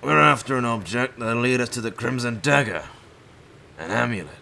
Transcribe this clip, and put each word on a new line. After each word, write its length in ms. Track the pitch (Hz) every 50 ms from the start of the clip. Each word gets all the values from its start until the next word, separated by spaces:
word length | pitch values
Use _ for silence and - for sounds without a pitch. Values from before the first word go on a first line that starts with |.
We're 180 | - 131 151 151
after 380 | 151 151 147 123 - - 135
an 80 | 131 123
object 540 | 120 117 113 98 85 98 120 123 131 - -
that'll 220 | 120 113 113 117
lead 200 | 120 123 127 123
us 80 | 123 117
to 120 | - 123
the 100 | 110 113
Crimson 480 | 101 - - 120 127 127 123 123 117 110
Dagger. 420 | - 143 143 143 143 107 95 82 76 - - - - - - - - - - - - - - - - - - -
An 120 | 78 82
amulet. 440 | 98 117 120 120 117 101 85 73 - -